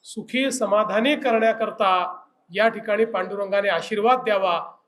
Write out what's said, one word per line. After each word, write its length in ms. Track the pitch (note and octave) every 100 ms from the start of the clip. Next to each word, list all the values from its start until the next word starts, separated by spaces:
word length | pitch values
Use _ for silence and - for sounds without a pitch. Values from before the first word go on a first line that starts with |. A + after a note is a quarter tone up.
सुखी 460 | - - G#3+ B3 C4+
समाधानी 640 | B3+ G#3+ G3+ G#3 G3 A#3+ D4
करण्याकरता 1040 | C4+ - E3+ E3+ G#3+ - G3 F#3 F3 - - _ _
या 160 | F3+ A3
ठिकाणी 380 | G#3 A3 G#3 A3+
पांडुरंगाने 640 | G3+ F#3 G3+ G3 G3+ G3+
आशीर्वाद 540 | E3 D#3+ G#3 A3 B3+
द्यावा 360 | A3 G3+ F#3+ E3+ F3 -